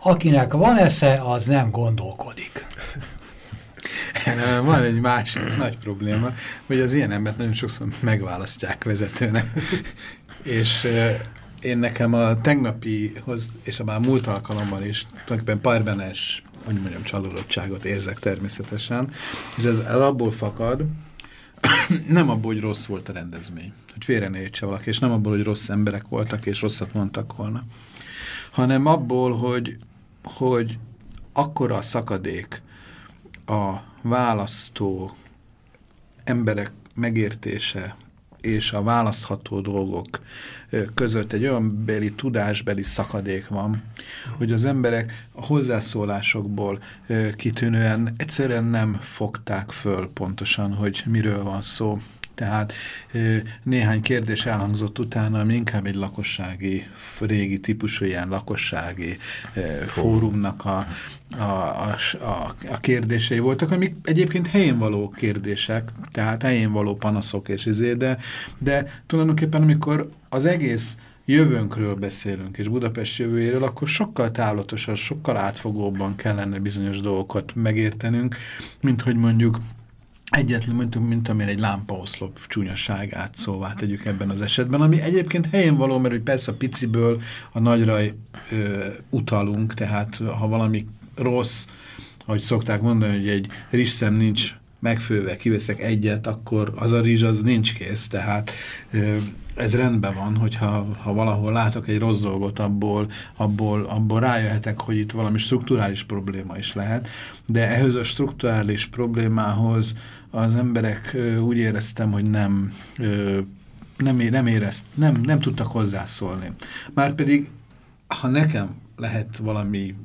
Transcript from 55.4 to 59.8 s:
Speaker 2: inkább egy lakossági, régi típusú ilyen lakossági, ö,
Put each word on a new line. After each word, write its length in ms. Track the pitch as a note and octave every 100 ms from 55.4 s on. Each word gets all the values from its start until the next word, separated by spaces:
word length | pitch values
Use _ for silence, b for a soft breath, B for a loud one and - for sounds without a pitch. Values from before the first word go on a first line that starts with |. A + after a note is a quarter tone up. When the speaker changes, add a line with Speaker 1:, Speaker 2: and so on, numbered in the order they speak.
| G#2+
Speaker 2:
inkább 320 | A#2 A2+ G#2 G2
egy 100 | G2
lakossági, 920 | F#2+ - G2+ - F#2 F#2 G2 F#2+ - - - -
régi 400 | A2 G#2 G2 G2
típusú 460 | - A2 G#2+ - G2
ilyen 220 | F2+ F#2
lakossági, 880 | F#2+ - G2+ - E2 E2+ F2+ E2+ F#2 B B B
ö, 80 | - E2 D2